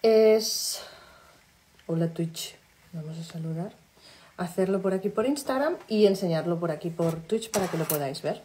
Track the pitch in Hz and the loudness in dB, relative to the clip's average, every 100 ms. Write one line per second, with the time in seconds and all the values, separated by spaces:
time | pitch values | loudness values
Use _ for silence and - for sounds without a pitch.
0 | 226 220 220 220 214 - - - - - | 6 8 8 6 2 -4 -4 -8 -12 -20
1 | - - - - _ _ _ _ - 165 | -20 -20 -20 -20 _ _ _ _ -6 -2
2 | 165 165 165 - - - _ _ _ 170 | -2 -2 -6 -6 -14 -14 _ _ _ -12
3 | 156 160 165 165 160 160 202 - _ _ | -12 -12 -12 -10 -6 -6 -8 -10 _ _
4 | - - - - 175 - 185 196 190 190 | -20 -20 -20 -10 -6 0 0 2 0 0
5 | 202 214 240 294 - 262 294 359 - 214 | -2 -2 0 -2 -2 0 0 -2 -2 4
6 | 208 190 180 160 165 170 170 151 175 165 | 6 4 0 0 0 -2 -2 -4 -6 0
7 | 165 160 - 226 226 208 185 165 151 151 | 0 0 -4 -4 -2 -2 -2 -2 -2 -2
8 | 139 147 143 214 | -4 -4 -6 -6